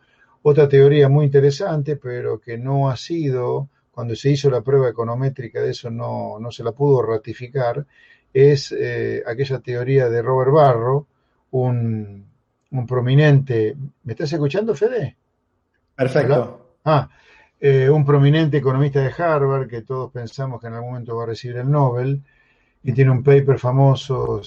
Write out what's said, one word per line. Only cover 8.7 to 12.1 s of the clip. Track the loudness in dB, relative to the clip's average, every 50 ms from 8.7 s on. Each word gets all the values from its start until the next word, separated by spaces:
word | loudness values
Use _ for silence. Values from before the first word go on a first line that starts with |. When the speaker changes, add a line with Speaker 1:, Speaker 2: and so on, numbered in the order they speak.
Speaker 1:
eh, | -6 -6 -4 -4 -4 -6 -6 -6 -6 -6 -8
aquella | -8 -6 -6 -4 -4 -4 -8
teoría | -6 -8 -8 -6 -2 0 2 2 2 2
de | 0 -2
Robert | 0 0 0 0 2 4
Barro, | 4 4 4 4 4 2 0 -2 -2 -2 -4 _ _ _ _ _ _ _ _ _
un, | -4 -2 -2 -2 -2 -2 -2 -4 -4 -6 -8 -12